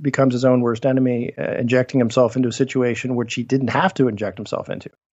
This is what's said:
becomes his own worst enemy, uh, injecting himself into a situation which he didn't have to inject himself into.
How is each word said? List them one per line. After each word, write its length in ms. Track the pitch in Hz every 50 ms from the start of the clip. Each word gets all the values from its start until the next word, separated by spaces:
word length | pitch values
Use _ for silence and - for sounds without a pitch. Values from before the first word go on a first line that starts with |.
becomes 320 | 151 139 127 - 135 131 123
his 100 | 123 127
own 180 | 127 127 123
worst 220 | 120 117 117 113 -
enemy, 480 | 135 131 131 131 127 123 117 120 - - -
uh, 160 | - - -
injecting 460 | - 120 117 123 127 127 - - 135
himself 340 | 120 113 - 135 123 113 -
into 140 | 131 127 120
a 40 |
situation 640 | 110 - 135 117 - 131 123 120 113 - - 127 131
which 200 | 120 117 107 -
he 100 | 123 117
didn't 240 | - 139 135 135 110
have 260 | - 139 175 190 -
to 140 | - 135 123
inject 280 | 104 101 107 98 92
himself 320 | - 107 - - - - -
into. 220 | - - - - _ _ _ _